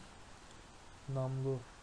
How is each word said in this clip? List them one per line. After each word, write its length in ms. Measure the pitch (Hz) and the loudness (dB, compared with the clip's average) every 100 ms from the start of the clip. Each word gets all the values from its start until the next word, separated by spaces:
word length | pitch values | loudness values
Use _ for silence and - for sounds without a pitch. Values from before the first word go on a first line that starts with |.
| - - - - - - - - - - - | -8 -12 -12 -12 -12 -12 -12 -12 -12 -8 0
Namlu 460 | 135 131 131 135 131 117 - | 4 4 6 6 4 0 -6